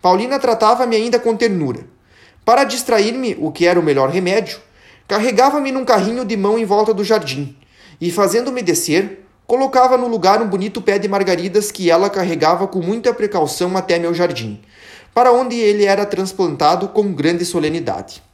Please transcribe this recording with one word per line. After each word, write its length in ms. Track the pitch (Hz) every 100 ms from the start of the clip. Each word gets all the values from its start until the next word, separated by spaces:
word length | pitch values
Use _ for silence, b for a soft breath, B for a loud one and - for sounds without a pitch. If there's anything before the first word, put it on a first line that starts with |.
Paulina 380 | 180 190 240 269
tratava-me 560 | 247 226 214 240 247 226
ainda 240 | 233 240
com 160 | 233 226
ternura. 500 | 233 190 143 120 - _ b b b b -
Para 180 | 247
distrair-me, 720 | 262 247 - 226 208 240 247 170
o 120 | 151
que 140 | 147 175
era 140 | 175
o 40 |
melhor 260 | 160 139 131
remédio, 500 | 180 180 202 190 - _ b b b b
carregava-me 640 | 202 226 220 262 294 269
num 120 | 262
carrinho 400 | 254 220 190 240
de 140 | 233 208
mão 200 | 196 226
em 60 | 220
volta 280 | 208 214
do 100 | 208
jardim, 540 | 208 220 147 131 139 - b b b b
e, 120 | 170
fazendo-me 500 | 175 196 202 254 247
descer, 640 | 185 160 - 160 202 - - _ _
colocava 500 | 247 269 254 254 254
no 100 | 247
lugar 340 | 226 180 214
um 60 | 226
bonito 340 | 185 208 214
pé 180 | 190 196
de 80 | 196
margaridas 640 | 196 190 175 180 190 208
que 180 | - 175
ela 200 | 165 196
carregava 580 | 196 175 160 151 175 190
com 140 | 190
muita 320 | 170 226 240
precaução 600 | 233 208 196 226 - 180 190
até 220 | 185 170
meu 160 | 170
jardim, 480 | 170 175 - 113 104 B B B B B
para 200 | - 247
onde 240 | 240 254 233
ele 280 | 214 208 202
era 200 | 196 202
transplantado 840 | 180 190 - 175 143 151 175 190
com 240 | - 202
grande 320 | 156 147 170 175
solenidade. 760 | 175 151 165 165 95 - - _